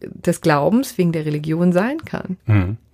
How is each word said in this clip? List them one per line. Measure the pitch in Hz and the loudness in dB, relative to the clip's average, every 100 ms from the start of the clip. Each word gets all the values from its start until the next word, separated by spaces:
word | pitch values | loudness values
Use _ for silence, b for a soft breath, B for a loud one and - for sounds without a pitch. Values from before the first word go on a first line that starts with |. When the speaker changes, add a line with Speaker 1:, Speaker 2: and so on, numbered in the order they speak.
Speaker 1:
des | - - - 170 | -16 -8 -4 0
Glaubens, | 175 147 147 220 269 - | 2 2 4 2 0 -2
wegen | 175 | 0
der | 165 151 | 0 -2
Religion | 147 151 160 175 | -4 -2 0 2
sein | 180 220 311 | 2 0 -2
kann. | - - - 185 - | -8 -10 -8 -8 0
Speaker 2:
Mhm. | 104 92 113 _ | 2 2 -4 _